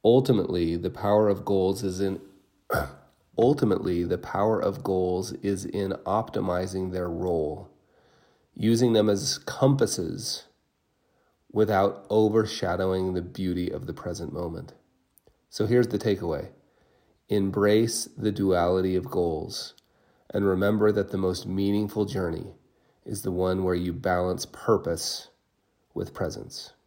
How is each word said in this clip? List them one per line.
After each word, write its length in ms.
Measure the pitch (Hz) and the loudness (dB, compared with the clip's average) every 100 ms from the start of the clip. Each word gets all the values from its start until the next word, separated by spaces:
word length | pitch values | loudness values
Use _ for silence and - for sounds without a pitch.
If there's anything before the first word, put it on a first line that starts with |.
| 107 | 6
Ultimately, 680 | 127 135 113 82 90 82 85 | 4 4 2 2 0 0 -2
the 140 | 87 | -4
power 360 | - 101 104 107 | -4 2 4 4
of 160 | 98 | 0
goals 400 | - 98 92 95 | 0 0 2 0
is 160 | 98 90 | -4 -2
in, 220 | 98 95 - _ _ _ _ | -4 -4 -10 _ _ _ _
<clears throat> 680 | - 73 - _ _ _ - | -4 -4 -10 _ _ _ 0
ultimately, 640 | 120 143 113 98 90 87 | 2 4 2 0 0 -2
the 160 | 87 87 | 0 -2
power 400 | - 98 107 110 | -4 -2 0 2
of 240 | 95 95 | -2 -2
goals 500 | - 92 90 90 95 - | -2 0 0 -2 -4 -4
is 240 | 98 98 - | -4 -4 -4
in 280 | 101 98 - - | -4 -4 -4 -2
optimizing 840 | 104 113 107 95 87 92 92 92 | -2 -2 -4 -2 -2 -2 -4 -4
their 180 | 92 87 | -4 -4
role, 580 | 85 90 82 78 73 - _ _ _ _ _ _ _ _ | -4 -2 0 -2 -6 -14 _ _ _ _ _ _ _ _
using 400 | - 110 117 123 | -2 2 4 4
them 160 | 110 107 | 4 4
as 300 | 101 - - | 2 -2 -6
compasses 1040 | - - 135 135 113 - 82 82 113 - - _ _ _ _ _ _ _ _ _ _ | -8 2 2 4 0 -2 -6 -6 -8 -10 -14 _ _ _ _ _ _ _ _ _ _
without 540 | 104 107 98 98 - - | 0 2 4 2 -2 0
overshadowing 1040 | 110 110 110 107 - 90 90 95 95 92 90 | 2 4 4 0 -2 -4 0 0 0 0 -4
the 60 | |
beauty 460 | 87 - 92 87 90 | -6 -6 -4 -2 -4
of 180 | 80 - | -6 -10
the 60 | |
present 380 | - 90 85 82 | -8 -8 -8 -8
moment. 420 | - 87 82 - - _ _ _ _ _ _ _ | -6 -6 -8 -12 -20 _ _ _ _ _ _ _
So 160 | - 107 | -4 2
here's 220 | 120 113 | 4 4
the 100 | 104 | 0
takeaway. 540 | 113 98 85 73 - - _ _ _ _ _ _ _ | 0 0 -2 -4 -6 -16 _ _ _ _ _ _ _
Embrace 760 | 104 98 98 101 107 117 - - - | 0 0 2 4 6 4 -2 -8 -4
the 140 | 104 | -4
duality 640 | 98 98 90 87 92 92 92 | 0 2 2 4 2 2 -2
of 160 | - | -2
goals 640 | 92 85 78 - - - - _ _ _ _ _ | -2 -2 -2 -6 -10 -12 -16 _ _ _ _ _
and 120 | 104 101 | 0 4
remember 480 | 92 101 107 107 | 6 6 6 6
that 180 | 101 101 | 4 0
the 60 | 98 | 0
most 280 | 92 90 - | 0 -2 -4
meaningful 600 | 95 98 104 104 - 98 | 0 2 2 0 -2 -2
journey 480 | 98 87 82 95 - _ _ _ _ - | -2 -2 -4 -8 -16 _ _ _ _ -10
is 160 | 101 | -6
the 100 | 95 | -4
one 340 | 90 92 95 92 | 0 0 0 0
where 100 | 87 | 0
you 160 | 90 | -2
balance 540 | 85 92 90 90 90 - | -2 0 0 0 -2 -6
purpose 840 | - - 104 - 82 - - - _ _ _ _ _ _ | -6 2 2 2 -4 -4 -8 -12 _ _ _ _ _ _
with 200 | - - | -8 -8
presence. 580 | - 82 - - - - _ | -4 -6 -6 -14 -16 -16 _